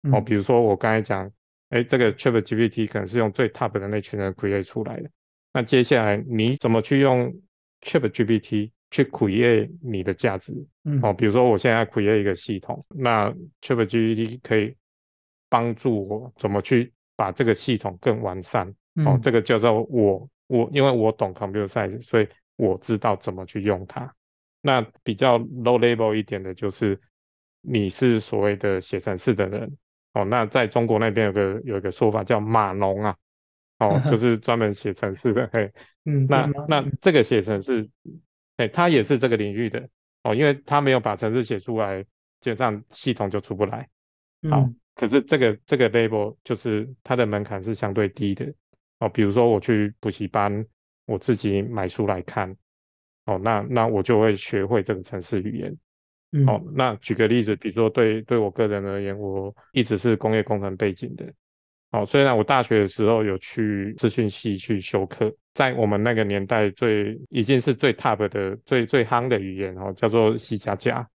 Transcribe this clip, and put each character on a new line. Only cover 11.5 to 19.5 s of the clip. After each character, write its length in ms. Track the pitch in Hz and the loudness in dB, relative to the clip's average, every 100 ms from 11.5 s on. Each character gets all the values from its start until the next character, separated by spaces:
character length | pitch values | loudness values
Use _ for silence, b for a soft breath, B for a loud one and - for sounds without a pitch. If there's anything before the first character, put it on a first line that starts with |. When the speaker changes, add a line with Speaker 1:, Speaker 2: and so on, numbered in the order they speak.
| 104 | 4
Speaker 2:
现 120 | 127 | 2
在 160 | 113 110 | 2 0
create 360 | - 101 110 | 0 2 2
一 20 | |
个 140 | 101 90 | 0 -4
系 240 | - 101 | -6 -8
统， 240 | - 127 - | -8 -12 -12
那 480 | 151 123 113 104 - - _ | -4 0 2 0 -4 -16 _
chat 240 | - 123 113 | -4 0 0
G 300 | 117 113 110 | 0 0 0
P 120 | 113 | -4
T 100 | 123 | -8
可 200 | - 110 | -2 0
以 200 | 107 - _ _ _ _ _ _ _ | 0 -8 _ _ _ _ _ _ _
帮 260 | 120 120 113 | 0 0 -2
助 320 | 135 110 98 | -2 -2 -4
我 260 | 104 127 _ | -8 -10 _
怎 120 | 107 | -2
么 120 | 101 | -2
去 320 | - 123 120 _ _ - | 2 0 0 _ _ -4
把 140 | 101 | -4
这 140 | 92 120 | 0 0
个 100 | 104 | 2
系 220 | - 113 | 0 -2
统 200 | 104 90 | -4 -4
更 200 | 135 113 | -2 -2
完 220 | 104 90 | -4 -8
善。 260 | 87 - 95 | -4 -4 -4
哦， 460 | 101 _ - 151 131 | -12 _ -2 2 2
Speaker 1:
嗯。 60 | |
Speaker 2:
这 100 | 123 | 2
个 100 | 117 | 0
叫 160 | - | 2